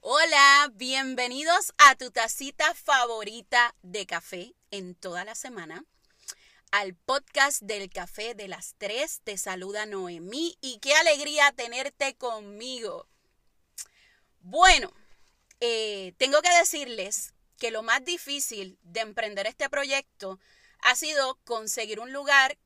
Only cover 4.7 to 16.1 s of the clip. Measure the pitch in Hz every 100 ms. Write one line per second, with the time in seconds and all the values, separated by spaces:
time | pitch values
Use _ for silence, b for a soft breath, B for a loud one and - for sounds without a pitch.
4.7 | 202 180 175 190 175 202 226 262 233 165
5.7 | 160 302 _ _ B B B B B B
6.7 | 202 196 180 - 269 - - 277 277 202
7.7 | 202 196 - 175 - 220 220 202 180 -
8.7 | - 202 226 320 - - 196 - 185 185
9.7 | 208 214 202 180 170 175 247 339 - -
10.7 | 226 269 302 339 294 294 302 285 277 233
11.7 | 240 269 _ 269 - 247 226 208 208 247
12.7 | 254 220 165 - _ _ _ _ _ _
13.7 | - - b b b b _ 180 269 370
14.7 | 311 214 _ _ - _ _ _ _ 240
15.7 | 226 220 202 190